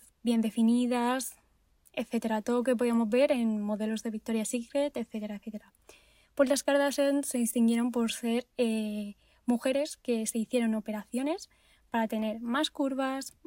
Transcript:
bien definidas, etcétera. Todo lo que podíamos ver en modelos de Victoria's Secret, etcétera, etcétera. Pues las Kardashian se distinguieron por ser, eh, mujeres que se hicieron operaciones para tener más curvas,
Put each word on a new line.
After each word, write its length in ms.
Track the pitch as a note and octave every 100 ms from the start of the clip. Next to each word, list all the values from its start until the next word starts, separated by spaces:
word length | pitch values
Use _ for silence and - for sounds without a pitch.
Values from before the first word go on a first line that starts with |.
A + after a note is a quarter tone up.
| - _
bien 180 | A#3 A#3
definidas, 920 | A3 - A3+ A#3+ B3 B3 A#3+ C4 C4 - _ _ _ _ _
etcétera. 480 | - A#3+ A#3 A3+ A3
Todo 180 | G#3+ A#3+
lo 60 |
que 120 | A#3+ B3
podíamos 320 | A#3+ A#3 A3+
ver 240 | B3 C#4+
en 300 | C4+ A3+ G#3+
modelos 400 | G#3 G#3 A3 A3
de 80 | A#3
Victoria's 380 | A3 - A3+ G#3+
Secret, 480 | B3 A#3 C#4+ C#4+ C4+
etcétera, 400 | A#3 A3+ G#3 G#3
etcétera. 360 | - G#3+ - _ _ - _ _ _
Pues 140 | - C4+
las 140 | C#4
Kardashian 600 | - C#4 C#4+ C#4+ C#4 C#4+
se 140 | C#4 B3+
distinguieron 520 | A#3 B3 A3+ A#3 A#3+
por 220 | A#3+ A3+
ser, 340 | - A#3 A#3 - -
eh, 580 | A#3 A3 G#3+ G#3 G#3 G3+ _ _ -
mujeres 500 | A#3+ C4+ C4+ D4+ -
que 300 | - A3+ A3
se 120 | A#3
hicieron 360 | G#3+ B3+ A#3
operaciones 760 | A3 G#3+ G#3+ G3+ A#3+ C#4 F#4 - _ _ _ _
para 140 | A#3 A3
tener 320 | A3 A3 A3
más 300 | A#3 B3+ D#4
curvas, 640 | - C#4 C4 C4+ C4+ C#4 -